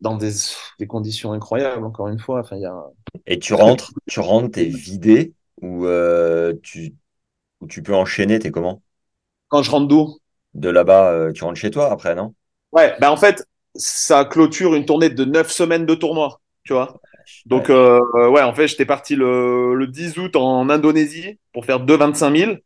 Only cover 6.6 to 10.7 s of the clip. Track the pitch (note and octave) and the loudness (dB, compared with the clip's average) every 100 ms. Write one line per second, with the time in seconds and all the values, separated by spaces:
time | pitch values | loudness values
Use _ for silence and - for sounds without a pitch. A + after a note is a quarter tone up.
6.6 | - D#2+ D#2+ - _ _ _ _ _ _ | -12 -16 -16 -16 _ _ _ _ _ _
7.6 | D#2+ - B2+ F#2+ - - G2 A2 F#2+ D#2 | -20 -16 -4 -2 0 -2 0 0 -2 -6
8.6 | F2 G2+ _ _ _ _ _ _ - D3 | -6 -8 _ _ _ _ _ _ -4 -2
9.6 | B2+ D3 C#3+ D3+ D#3 - _ _ _ - | 0 0 4 4 2 -6 _ _ _ -8
10.6 | F2+ | 2